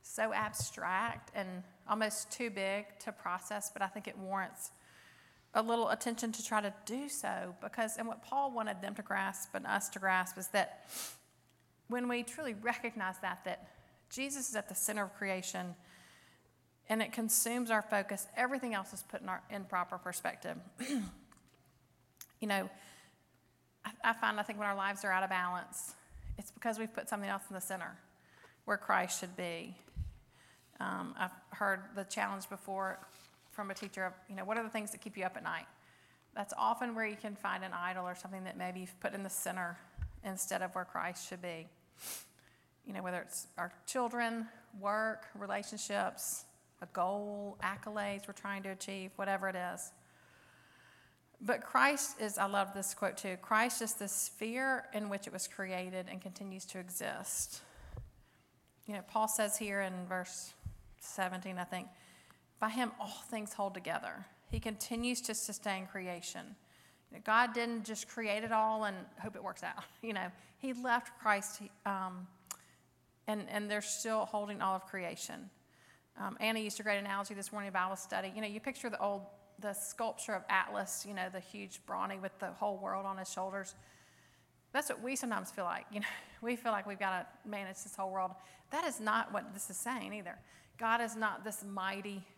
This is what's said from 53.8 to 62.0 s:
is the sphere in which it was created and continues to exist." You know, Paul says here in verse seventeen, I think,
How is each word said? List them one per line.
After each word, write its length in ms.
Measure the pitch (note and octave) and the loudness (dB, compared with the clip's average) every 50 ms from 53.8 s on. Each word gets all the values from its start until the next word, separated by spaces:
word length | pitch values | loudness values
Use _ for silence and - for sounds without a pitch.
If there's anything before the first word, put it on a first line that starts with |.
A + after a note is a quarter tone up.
is 120 | A#3 A3 - | 0 0 0
the 140 | - G3+ G3 | -2 -2 -2
sphere 800 | - - - - - - G#3+ A3+ A#3 B3+ C4 C4+ C4 B3+ - - - | 0 0 0 0 -2 -2 -2 0 0 2 4 4 4 2 0 -2 -2
in 160 | G#3+ G#3 G#3 | -2 0 0
which 180 | G3 G3 G3 - | -2 -2 -2 -4
it 60 | - | -4
was 140 | F#3 - - | -4 -4 -4
created 600 | - - G3 F#3+ F#3 F3+ F#3 F#3 F#3 F#3 F#3 F#3 | -2 -4 -2 0 0 -2 -2 -2 -2 -4 -4 -4
and 100 | F3+ F#3+ | -6 -8
continues 460 | - G3 F#3 - G3+ G3 F#3+ F#3 F#3 | -8 -8 -8 -8 -8 -8 -8 -8 -10
to 140 | - - F#3 | -8 -8 -8
exist." 840 | F3+ F3+ F3+ - - - - - - - - - - - - - - - - - - - - - - - - - - - _ _ _ _ _ _ _ _ _ _ - - | -6 -6 -6 -4 -2 -2 -4 -4 -4 -4 -2 -2 -2 -2 -4 -12 -14 -16 -18 -18 -16 -12 -10 -10 -10 -12 -14 -20 -20 -20 _ _ _ _ _ _ _ _ _ _ -10 -6
You 80 | G#3 | -6
know, 60 | G3+ F#3 - | -6 -6 0
Paul 200 | - A3 G#3+ A3 | 4 4 4 4
says 300 | - - G#3+ G#3 G#3 - | 6 4 4 4 4 2
here 240 | A3+ G#3 G3 G3+ | 0 2 2 2
in 260 | G3 F#3+ F#3 F#3 F3+ F3 | 2 2 0 -2 -2 0
verse 460 | F#3 F#3 F3+ - - - - - - - - - - - - - - - | 0 -2 -2 -2 -6 -8 -8 -8 -12 -8 -8 -8 -8 -8 -16 -18 -18 -14
seventeen, 600 | - - - - F#3+ F3+ F#3 F#3 F3+ G3 F#3 F3+ | -12 -10 0 0 0 0 0 -2 -4 -4 -2 -4
I 40 | F3+ | -2
think, 240 | F3+ - F#3 F3+ - - - | -2 -2 -4 -4 -6 -12 -18